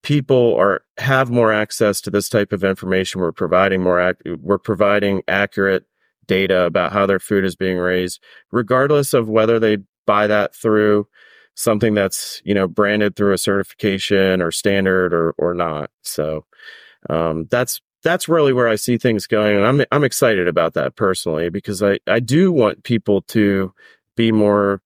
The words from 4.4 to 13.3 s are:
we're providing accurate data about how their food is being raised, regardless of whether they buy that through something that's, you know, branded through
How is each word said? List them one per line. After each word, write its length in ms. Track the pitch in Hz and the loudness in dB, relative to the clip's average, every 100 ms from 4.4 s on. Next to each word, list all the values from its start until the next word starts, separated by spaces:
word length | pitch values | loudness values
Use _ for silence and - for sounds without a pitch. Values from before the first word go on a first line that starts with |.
we're 180 | 80 98 | -4 -4
providing 640 | - 95 101 104 101 98 - | -2 0 2 2 0 -2 -2
accurate 580 | 95 101 - 98 95 _ _ _ _ - | -2 -2 -2 0 0 _ _ _ _ -4
data 360 | 95 95 92 | -2 2 0
about 300 | 87 90 85 | 2 0 -2
how 120 | 104 | 0
their 160 | 98 95 | 0 -2
food 240 | - 101 | 0 -2
is 120 | 95 87 | -2 -4
being 220 | 95 90 | -4 -2
raised, 440 | 90 90 92 - _ - _ | -2 -2 -4 -8 _ -20 _
regardless 600 | 117 107 127 143 147 139 | -4 0 0 2 0 2
of 160 | 131 110 | 0 2
whether 300 | 110 107 117 | 2 2 2
they 200 | 110 107 98 _ - | 2 0 -4 _ -2
buy 220 | 104 107 | 0 2
that 260 | 104 101 | 0 -2
through 540 | - 113 107 107 104 101 _ - _ _ | -2 0 2 4 2 -2 _ -20 _ _
something 380 | - - 107 113 | -4 -2 0 2
that's, 480 | 104 98 - - - 85 | 2 0 -4 -12 -12 -2
you 80 | |
know, 120 | 101 95 | 0 0
branded 480 | 92 101 107 104 | 0 0 2 0
through 200 | 90 101 | 0 0